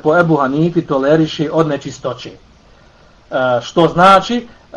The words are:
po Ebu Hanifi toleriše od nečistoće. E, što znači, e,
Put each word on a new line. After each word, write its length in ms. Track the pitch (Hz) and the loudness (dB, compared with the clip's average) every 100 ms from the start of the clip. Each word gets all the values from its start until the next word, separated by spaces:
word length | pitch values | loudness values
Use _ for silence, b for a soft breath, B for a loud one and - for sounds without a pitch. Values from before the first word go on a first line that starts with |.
po 160 | 156 165 | 0 2
Ebu 180 | 170 151 | 2 2
Hanifi 460 | 131 143 170 165 | 0 0 0 -2
toleriše 680 | 131 139 135 160 156 - 147 | -2 -2 2 2 0 -4 -4
od 160 | 160 156 | -2 -2
nečistoće. 640 | 139 139 127 131 120 - | -4 -8 -10 -10 -10 -12
E, 1300 | 92 _ _ _ _ _ _ _ _ _ 147 127 120 | -20 _ _ _ _ _ _ _ _ _ -4 -2 -2
što 260 | - - 160 | -2 0 0
znači, 480 | 160 185 196 190 240 | 4 6 4 2 -6
e, 100 | 233 b _ | -8 b _